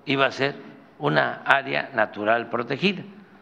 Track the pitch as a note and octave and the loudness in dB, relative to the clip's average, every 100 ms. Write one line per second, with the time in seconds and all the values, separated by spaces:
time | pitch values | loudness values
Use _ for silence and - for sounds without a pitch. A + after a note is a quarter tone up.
0 | - C3+ C3 - C#3 - - - - - | -2 2 2 2 -2 -2 -12 -20 -20 -4
1 | D3 D3+ B2 A#2+ C3+ C#3 C3 C#3+ C#3+ B2 | 0 2 2 0 2 2 2 -4 -2 0
2 | G#2+ G2+ G#2 A#2 A#2 A#2 A#2 C3+ F#3 F2+ | 0 0 2 2 0 -4 -4 -2 0 -2
3 | - - - - | -8 -18 -20 -20